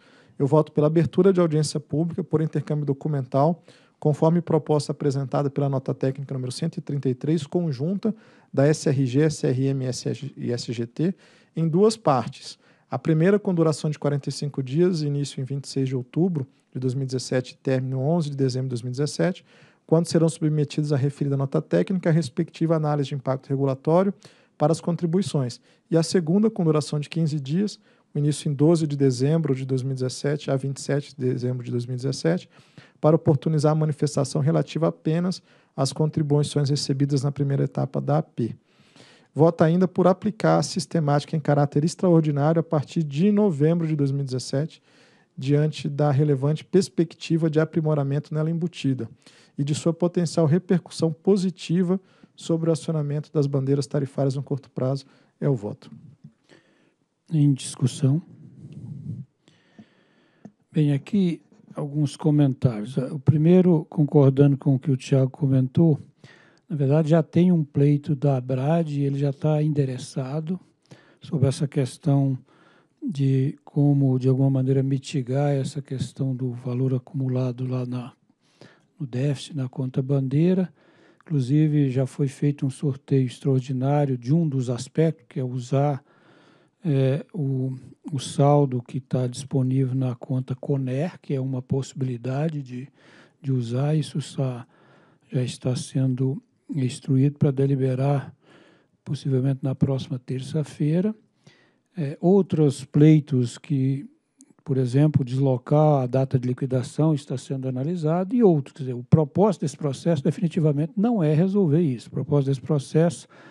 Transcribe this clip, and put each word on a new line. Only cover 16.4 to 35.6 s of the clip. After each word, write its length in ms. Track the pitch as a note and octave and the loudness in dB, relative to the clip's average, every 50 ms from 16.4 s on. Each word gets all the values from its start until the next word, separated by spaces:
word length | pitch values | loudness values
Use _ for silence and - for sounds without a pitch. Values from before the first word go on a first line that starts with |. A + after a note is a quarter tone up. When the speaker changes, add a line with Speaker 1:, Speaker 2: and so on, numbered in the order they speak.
| B2 - _ _ _ _ | -6 -8 _ _ _ _
Speaker 1:
de 80 | - B2+ | -8 -6
dois 140 | B2 C3 A#2+ | -4 -4 -4
mil 100 | C3+ C3+ | -4 -4
e 40 | |
dezessete 480 | B2+ C3 B2 - - C#3 B2+ B2+ - - | -4 -6 -6 -4 -2 -2 -2 -2 -4 -10
e 20 | |
término 420 | _ - C#3 C3 B2+ C3 C3 C3 C3 | _ -4 -2 -2 -2 -2 -4 -4 -2
onze 300 | C3 D3 E3+ F3 D3+ D3 | -2 0 0 0 -2 -2
de 80 | C#3 | -2
dezembro 300 | C3+ C3+ C3 A#2+ C3 C3 | -2 -2 -2 -2 -2 -4
de 20 | C3 | -6
dois 120 | B2+ A2+ A#2+ | -6 -8 -8
mil 80 | B2 | -6
e 20 | B2 | -6
dezessete, 500 | C3+ D3+ D3 - - E3 F3 F#3+ - - _ _ _ - _ _ _ _ | -4 -4 -4 -2 -2 -2 -2 -2 -6 -12 _ _ _ -20 _ _ _ _
quando 180 | - D#3+ E3 E3+ | 0 2 2 2
serão 240 | - - D#3+ D#3+ D#3+ | 2 2 2 2 2
submetidas 640 | - - D#3+ D3+ D3+ D3+ D3 D3 - D#3+ D3 D3 D3+ | 0 0 -2 0 0 0 -2 -2 -2 -4 -2 0 0
à 40 | |
referida 380 | B2+ C3+ C#3+ - - D3 C#3 C#3 | 0 0 -2 -2 -2 -4 -2 -2
nota 260 | C3+ C#3 C3+ - D3+ | -2 -2 -2 -2 -4
técnica, 480 | - - E3 F3 F3+ - G3 F3+ - F3 | -2 0 0 0 0 0 -2 -2 0 2
a 40 | D#3 | 2
respectiva 640 | E3 E3 - - - D#3+ - - - E3 D#3+ E3 | 2 0 0 -4 -6 -6 -4 -4 -2 0 0 0
análise 340 | D#3 D3+ D3 D3 D3 C#3 C3 | 0 0 0 0 -2 -2 -4
de 60 | D3 | -6
impacto 320 | C3+ - C3+ C3 C3 - | -6 -4 -4 -4 -4 -4
regulatório 680 | - C#3 C3+ C#3 C3+ C3 C3+ - D#3 D#3+ F3+ G3 G3+ F#3+ _ - - _ _ _ _ _ | -4 -2 0 0 0 -2 -2 0 2 2 4 2 2 -2 _ -12 -20 _ _ _ _ _
para 140 | - D3+ D3+ | 0 0 0
as 100 | E3 - | 0 0
contribuições. 800 | - F3 E3+ - F3 E3 E3 G3 F#3+ - - D3 C3 A#2+ - - _ _ _ _ _ - | -2 -4 -4 -2 -2 0 0 0 0 -2 -2 -2 -2 -4 -6 -10 _ _ _ _ _ 0
E 80 | E3+ | 0
a 60 | E3 D#3+ | 0 2
segunda, 460 | - - F#3 D#3+ D3+ F3+ G#3 G#3+ A3 | 2 0 0 2 2 2 2 2 2
com 140 | A3 G3+ E3+ | 0 0 0
duração 360 | D#3+ D3+ D3+ C#3+ - D#3 D3+ | 2 2 0 0 -2 -4 -6
de 100 | C#3+ - | -6 -4
quinze 300 | - E3 E3 D3 D#3 D3+ | -4 -2 -2 -2 -2 -4
dias, 400 | C3 C3+ D#3 F#3+ G#3 G3+ - - _ _ _ _ _ _ - | -4 -2 -2 -2 -2 -2 -6 -10 _ _ _ _ _ _ -4
o 60 | D3 | -2
início 300 | D3 D3+ C#3+ - - D#3+ | 0 0 0 -2 -4 -4
em 40 | C#3 | 0
doze 340 | C3 D3 E3 F3 D#3 D#3+ | 4 4 4 4 4 2
de 100 | C#3+ C#3+ | 0 0
dezembro 560 | C#3 C#3 C3+ B2 A#2 C3 C#3+ D#3+ E3 D#3 D3 C3+ | 2 2 2 2 2 0 2 2 2 0 0 -2
de 120 | C3 C3+ | -2 -2
dois 180 | C3 C3+ B2+ B2 | -4 -4 -4 -2
mil 80 | C3+ | -4
e 40 | C3 | -4
dezessete 540 | B2+ B2+ B2+ - - - C#3+ D3+ - - - | -4 -6 -6 -6 -4 -4 -4 -4 -4 -4 -2
a 60 | C#3 | -2
vinte 220 | C3 C3+ C#3 C3+ | -2 -2 -4 -8
e 40 | - | -6
sete 340 | - - C#3 C#3+ C#3+ - - | -4 -4 -4 -4 -4 -6 -8
de 100 | - B2+ B2+ B2+ | -6 -4 -4 -2
dezembro 300 | B2 B2 B2 B2+ B2 A#2+ | -2 -4 -4 -4 -6 -6
de 80 | B2 | -6
dois 140 | B2 A#2+ A#2 | -6 -6 -6
mil 100 | B2 B2+ | -6 -8
e 20 | |
dezessete, 520 | B2 B2+ C3+ C3+ - - E3 F3 F3+ - - _ - _ _ _ - - _ _ _ | -6 -6 -6 -4 -2 -2 -2 -2 -2 -4 -10 _ -20 _ _ _ -20 -20 _ _ _
para 160 | - D3+ E3 | 2 4 4
oportunizar 580 | D#3 - E3+ D3+ - - E3 D#3+ D3+ C#3 D3+ D#3 | 4 4 2 2 2 2 0 0 2 2 2 2
a 20 | |
manifestação 680 | D#3 D#3 D#3 C#3+ - D3+ C#3+ - C#3+ C#3+ - - D#3+ | 2 0 -2 -2 -2 -2 -2 0 -2 -2 -2 -2 -2
relativa 460 | C3+ D3 E3 D#3 C#3+ - - D3+ E3 | 0 2 2 0 0 -2 -2 -2 -2
apenas 540 | E3+ E3+ - - D#3+ D#3 E3+ F3 F#3 F3 - _ _ _ _ | -2 -2 -2 -2 -2 0 0 0 -2 -4 -6 _ _ _ _